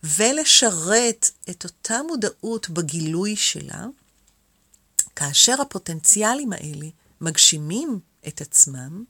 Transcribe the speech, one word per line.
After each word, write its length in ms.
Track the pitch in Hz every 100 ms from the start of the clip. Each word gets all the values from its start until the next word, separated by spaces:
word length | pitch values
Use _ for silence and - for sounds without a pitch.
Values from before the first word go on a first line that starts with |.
ולשרת 1300 | 160 151 220 294 311 - 240 175 160 233 240 226 - _ -
את 140 | 180
אותה 360 | 180 _ - 226 311
מודעות 640 | 320 208 - 220 226 -
בגילוי 680 | 165 160 160 160 165 202 214
שלה, 500 | - 156 143 - 220 277 _ _ _ _ _ _ _ _ _ - - -
כאשר 460 | 143 139 - 262
הפוטנציאלים 920 | 277 196 - 160 - - 214 262 277
האלה 340 | 190 151 151 151 - _ _
מגשימים 800 | 160 156 - 156 151 196 320 214 - _ 156
את 120 | -
עצמם 640 | 139 - - 135 156 175 240